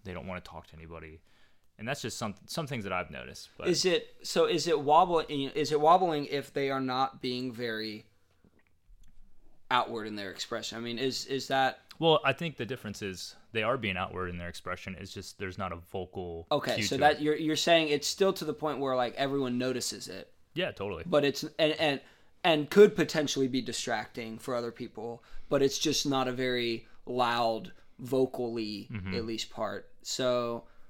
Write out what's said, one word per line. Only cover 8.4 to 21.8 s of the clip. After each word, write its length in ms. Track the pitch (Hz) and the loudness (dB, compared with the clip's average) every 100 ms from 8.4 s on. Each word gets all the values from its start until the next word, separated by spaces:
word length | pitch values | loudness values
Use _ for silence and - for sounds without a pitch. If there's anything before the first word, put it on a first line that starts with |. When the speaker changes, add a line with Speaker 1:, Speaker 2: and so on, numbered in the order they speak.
| _ _ _ _ _ - - - - - - - - | _ _ _ _ _ -20 -20 -18 -18 -20 -20 -20 0
Speaker 2:
outward 360 | 123 - 113 107 | 2 2 -2 -6
in 100 | 104 | -6
their 140 | 98 | -8
expression? 480 | 87 - 113 117 110 | -8 -6 -6 -6 -6
I 20 | |
mean, 180 | 117 117 | -6 -2
is, 280 | 131 123 - | -2 -2 -4
is 220 | 135 - | -6 0
that 320 | 135 131 - - - | 2 2 0 -12 0
Speaker 1:
Well, 220 | 160 151 | 4 6
I 80 | 135 | 4
think 240 | 135 170 - | 0 -4 -6
the 80 | |
difference 380 | 113 127 107 98 | -6 -6 -8 -8
is 340 | 101 90 - - - | -6 -8 -10 -16 -6
they 100 | 113 | -2
are 140 | 110 131 | 0 0
being 200 | 107 90 | -2 -2
outward 300 | 95 90 90 | -4 -4 -6
in 80 | 87 | -6
their 100 | 87 | -10
expression. 480 | - 92 90 - 92 | -10 -8 -8 -8 -12
It's 140 | 98 | -12
just 260 | - 92 - | -12 -14 -8
there's 200 | 98 92 | -8 -6
not 120 | 92 | -6
a 40 | 87 | -8
vocal 720 | 85 98 90 98 90 82 82 | -8 -8 -8 -8 -8 -8 -4
Speaker 2:
Okay, 260 | 147 127 113 | -2 -2 -2
Speaker 1:
cue 80 | |
Speaker 2:
so 120 | 104 135 | 0 4
Speaker 1:
to 40 | |
Speaker 2:
that 160 | 147 147 | 4 4
Speaker 1:
it. 40 | |
Speaker 2:
you're, 160 | 147 151 | 2 0
you're 200 | 156 151 | 0 2
saying 320 | - 165 156 | 6 6 6
it's 180 | 147 - | 0 0
still 240 | - 190 | 2 2
to 120 | 190 156 | 2 -4
the 80 | |
point 240 | 143 151 131 | -4 -4 -2
where, 180 | 139 127 | 0 2
like, 180 | 123 107 | 0 0
everyone 420 | 139 139 127 120 | 0 2 0 0
notices 500 | 127 127 - 104 - | 0 -2 -4 -6 -10
it. 240 | 92 - - _ | -12 -14 -20 _
Speaker 1:
Yeah, 160 | - 175 | -4 -4
totally. 340 | - 101 82 | -4 -6 -6
Speaker 2:
But 220 | 80 147 139 | 2 4 4
it's, 160 | 135 156 - | 2 -4 2
and, 140 | 156 | 2
and, 220 | 156 | 4